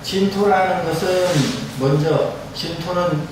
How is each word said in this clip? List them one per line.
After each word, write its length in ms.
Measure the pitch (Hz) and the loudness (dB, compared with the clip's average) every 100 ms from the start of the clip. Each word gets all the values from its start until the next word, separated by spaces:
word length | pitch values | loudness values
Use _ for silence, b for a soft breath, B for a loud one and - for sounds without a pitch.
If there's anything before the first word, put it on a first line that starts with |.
진토라는 800 | - 190 196 196 202 190 185 180 165 | -4 0 0 2 2 4 2 0 -2
것은 400 | - 185 180 180 151 117 120 - - | -2 0 2 2 2 2 -2 -6 -2
먼저 560 | 135 147 156 - - - - | 2 2 4 2 0 -4 -12
진토는 720 | - 170 165 170 180 175 151 - | -10 -8 -8 -4 -2 0 -2 -6